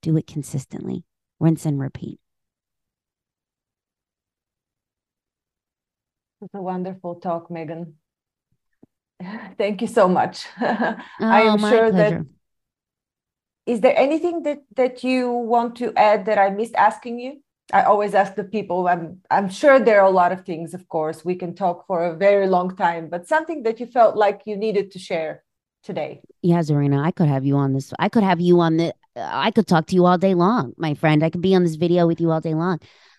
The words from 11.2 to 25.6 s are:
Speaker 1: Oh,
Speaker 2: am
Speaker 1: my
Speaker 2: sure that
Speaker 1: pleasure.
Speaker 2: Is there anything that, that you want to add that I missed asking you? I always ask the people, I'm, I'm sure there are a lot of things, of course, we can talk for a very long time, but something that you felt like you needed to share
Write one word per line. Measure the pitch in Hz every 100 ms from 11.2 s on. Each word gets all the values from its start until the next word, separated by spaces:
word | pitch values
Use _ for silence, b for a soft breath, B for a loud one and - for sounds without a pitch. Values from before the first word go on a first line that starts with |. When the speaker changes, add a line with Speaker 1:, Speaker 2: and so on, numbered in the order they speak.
Speaker 1:
Oh, | 220 214 220
Speaker 2:
am | 208
Speaker 1:
my | 214
Speaker 2:
sure | 226 226
that | 190 208
Speaker 1:
pleasure. | 165 151 _ _ _ _ _ _ _ _ _ _ _ _ _
Speaker 2:
Is | - 233
there | 247 -
anything | 269 311 349 339
that, | 294 294 _
that | - 254 254
you | 254 254 247
want | 240 233 233 240 240
to | 240 -
add | 214 208 196
that | 202
I | 196
missed | 196 233
asking | - 208 220 247 240
you? | 247 294 _ _ _
I | 196
always | - 208 202
ask | 190 196
the | 190
people, | 185 214 - 180 180
I'm, | 175 165 - -
I'm | 170 196
sure | - 302 269
there | 226 208
are | 190
a |
lot | 190 175
of | 185
things, | 190 165 165
of | 185 -
course, | 165 156 160
we | 170 180
can | 175
talk | 180 190 175 -
for | 180
a | 175 160
very | 196 202 196
long | 180 185
time, | 185 196 170 160
but | 165 -
something | 311 320 311
that | 226 226
you | 240
felt | 262 226 208
like | 208 202 -
you | 202
needed | 220 202 196
to | 185
share | - 165 156 - _ _